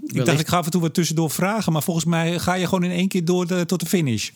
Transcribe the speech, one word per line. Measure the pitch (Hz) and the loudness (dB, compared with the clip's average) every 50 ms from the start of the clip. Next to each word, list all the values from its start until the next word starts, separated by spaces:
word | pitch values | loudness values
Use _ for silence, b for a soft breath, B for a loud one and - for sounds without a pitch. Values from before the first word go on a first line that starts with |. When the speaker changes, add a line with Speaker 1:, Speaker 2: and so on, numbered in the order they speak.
| 294 | -8
Speaker 1:
wellicht | 302 - - 127 | -6 -2 0 2
Speaker 2:
dacht, | - 151 151 | 2 2 2
ik | 160 - | 0 0
ga | - | 0
af | 180 165 | 0 0
en | 170 | 0
toe | - 180 | 0 0
wat | 165 160 - | 0 0 0
tussendoor | 185 165 - 165 160 165 147 | 0 0 0 0 0 0 0
vragen, | - - 180 190 220 220 - 185 | 0 0 0 0 0 0 0 0
maar | 160 151 | 0 0
volgens | - - 165 165 156 | 0 0 -2 0 0
mij | 170 170 165 165 165 175 165 | 0 0 0 0 0 -2 0
ga | - 180 180 | 0 0 0
je | 185 180 | 0 0
gewoon | 165 196 185 175 | 0 0 0 0
in | 180 | 0
één | 180 175 185 190 | 0 0 0 0
keer | - 185 165 | 0 0 0
door | 170 180 180 180 | 2 2 2 2
de, | 170 185 180 175 | 0 0 -2 0
tot | 165 190 160 | 0 -2 -2
de | 170 | -2
finish. | - - 180 160 127 113 101 - - - | 0 0 0 2 2 0 -2 -4 -8 -12